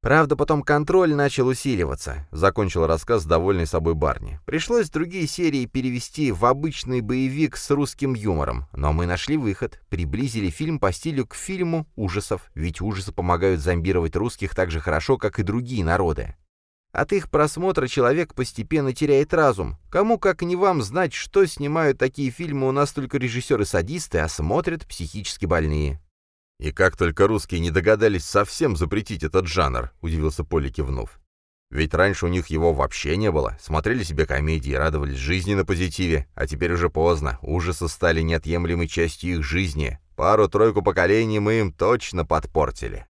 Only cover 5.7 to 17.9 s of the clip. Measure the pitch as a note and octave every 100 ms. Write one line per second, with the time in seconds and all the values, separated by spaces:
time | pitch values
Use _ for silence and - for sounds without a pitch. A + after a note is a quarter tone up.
5.7 | C3 B2+ B2 - - C#3+ F2+ A#2+ C#3 D#3
6.7 | - A#2+ B2+ G#2 B2+ C3 C3+ D#3 - -
7.7 | C#3+ C#3 - C3+ B2 G#2 D#2+ C#2 A#1+ -
8.7 | C2 C#2+ D#2 F2 F2+ - D#3 A#2+ F#2+ A#2
9.7 | - _ D#2+ D#2+ F#2+ C3+ A2+ F#2+ - D#3
10.7 | D#3 F#3+ - E3 C#3 A#2+ - - F#3+ F3
11.7 | E3 D#3 - G2 F2+ - F#2 - - E2
12.7 | - G#2 G2 F#2 - F2 F2 F#2+ F2 D#2
13.7 | E2+ E2 F2+ E2 F2 A#2 - F#2+ - F#2
14.7 | D#2+ E2 D#2 - C3 G#2 - F#2+ A2 B2
15.7 | B2 D#2+ F2+ F2 C#2 A1+ - _ _ _
16.7 | _ _ - D3+ G3+ D#3 D3 D3+ - F#3
17.7 | F3+ B2+